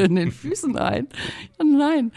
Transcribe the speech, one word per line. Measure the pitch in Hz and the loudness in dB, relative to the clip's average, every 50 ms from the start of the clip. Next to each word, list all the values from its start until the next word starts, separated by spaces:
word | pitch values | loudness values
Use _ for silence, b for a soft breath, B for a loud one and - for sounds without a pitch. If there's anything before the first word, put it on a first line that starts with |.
in | 196 180 170 | 2 2 2
den | 185 160 135 - | 2 0 -2 -4
Füßen | - - 294 370 427 - 277 240 | -6 -8 -8 -8 -4 -4 -4 -4
ein. | - - - - - - 285 B B B B B B B B - _ | -2 -2 -2 -2 -2 -6 -8 B B B B B B B B -6 _
Ja, | 330 | 2
nein. | 302 285 277 285 294 320 302 247 226 B | 4 4 4 4 2 2 0 0 -2 B